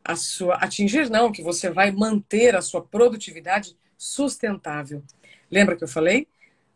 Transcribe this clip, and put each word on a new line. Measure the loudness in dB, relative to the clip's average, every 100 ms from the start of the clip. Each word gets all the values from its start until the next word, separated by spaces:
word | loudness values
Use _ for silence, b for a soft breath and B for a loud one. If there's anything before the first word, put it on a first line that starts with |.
a | -8 -6
sua, | -6 -4 -2 0
atingir | -2 0 0 2 2
não, | 2 2
que | 0
você | -6 -4 -2
vai | 0 2
manter | 2 0 -2 0 4 4 4
a |
sua | 0 -6
produtividade | -4 2 4 2 -8 -12 -4 -4 -4 -14 _ _
sustentável. | -10 -4 -4 -2 -6 -6 -8 -10 -10 -14 -16 b b b b
Lembra | 2 2 2
que |
eu | -4
falei? | 0 2 2 0 b b b b